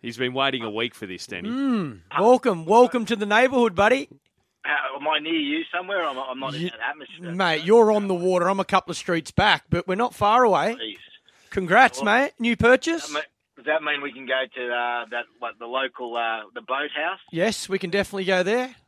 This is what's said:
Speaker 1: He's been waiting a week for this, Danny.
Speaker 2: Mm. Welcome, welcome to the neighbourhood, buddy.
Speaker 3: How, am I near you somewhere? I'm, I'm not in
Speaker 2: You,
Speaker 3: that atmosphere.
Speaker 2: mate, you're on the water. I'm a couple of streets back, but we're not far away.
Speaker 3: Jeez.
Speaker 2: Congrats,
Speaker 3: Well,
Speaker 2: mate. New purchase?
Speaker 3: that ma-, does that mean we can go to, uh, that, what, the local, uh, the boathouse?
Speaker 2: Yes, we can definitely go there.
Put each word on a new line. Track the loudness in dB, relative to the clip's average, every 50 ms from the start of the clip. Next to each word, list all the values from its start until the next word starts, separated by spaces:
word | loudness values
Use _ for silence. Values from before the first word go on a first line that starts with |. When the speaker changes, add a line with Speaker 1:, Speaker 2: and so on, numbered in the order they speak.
| -12
Speaker 1:
He's | -12 -6 -4
been | -4 -2 0
waiting | 0 0 0 -2 -2 -6
a | -6
week | -4 -4 -4 -4 -6
for | -10 -12
this, | -10 -10 -12 -12
Danny. | -12 -10 -10 -8 -6
Speaker 2:
Mm. | -4 -4 -2 0 0 -2 -2 -4 -8 -14 _ _ -2 2
Welcome, | 4 4 4 4 4 0 -2 -2 0
welcome | 4 6 6 6 6 4 -2 -2
to | -2 -2
the | -4 0
neighbourhood, | 2 4 4 4 4 4 2 2 2 2
buddy. | 2 4 4 4 2 -2 -8 -16 _ _ _ _ _ _ _ _ _ -6
Speaker 3:
How, | -4 -4 -2 -2 -6 -8 -6
am | -4 -2
I | -2 -2
near | -2 -2 -2
you | -2 -2 -2 -2 -4 -6 -6 -8
somewhere? | -8 -6 -4 -4 -4 -4
I'm, | -4 -4 -6
I'm | -8 -8 -8 -8
not | -8 -8 -6
in | -6 -8
Speaker 2:
You, | -8
Speaker 3:
that | -8 -6 -8 -8
atmosphere. | -8 -8 -12 -20 -18 -14 -12 -10 -4
Speaker 2:
mate, | -2 0 0 0 0 2
you're | 6 6 6 8 6
on | 4 2 0 -2
the | -2
water. | 0 0 0 2 2 2 2
I'm | 0 0
a | -2
couple | 2 2 0 2 0
of | -10 -8
streets | -4 -2 -4 -4 -4 -4
back, | 0 2 4 4 4 2 _ _
but | -2 -2 -2 -2
we're | -2
not | -2 -2 -4 -2
far | 0 2 4 4 6 6
away. | 6 4 4 2 0 -4 -4
Speaker 3:
Jeez. | -10 -12 -12 -14 -18 -20 -20 -20 _ _ _ _ _ _
Speaker 2:
Congrats, | -6 -4 0 4 6 6 6 6 4 0 0
Speaker 3:
Well, | 2 2 2 2
Speaker 2:
mate. | 0 -2 _
New | 0 0 0
purchase? | 4 6 6 6 6 4 -2 -4 -4 -4
Speaker 3:
that | -6 -6
ma-, | -6 -8 -8 _ _ _ _ _
does | -10 -4
that | -2 -2 0 0
mean | -2 -4 -4 -4
we | -8 -10
can | -10 -6
go | -2 -2 -2 -2 -2 _
to, | -8 -6 -4 -2
uh, | -2 -2 -2 -2 -4 -6 -6
that, | -8 -8 -8 _ _ _
what, | -10 -10 -10 _
the | -12
local, | -6 -4 -4 -4 -4 _ -8 -10 -6 -4
uh, | -4 -2 -2 -4 -6 -8 -12 _
the | -16
boathouse? | -8 -6 -4 -4 -4 -6 -6 -4 -4 -4 -6 -8 _ _ -4
Speaker 2:
Yes, | -2 -2 -2 -2 -4 -8 -6
we | -6 -4
can | -4 -2
definitely | -2 -2 -2 -2 -4 -6 -2
go | 0 2 2 2
there. | 2 0 -2 -2 -4 -10 _ _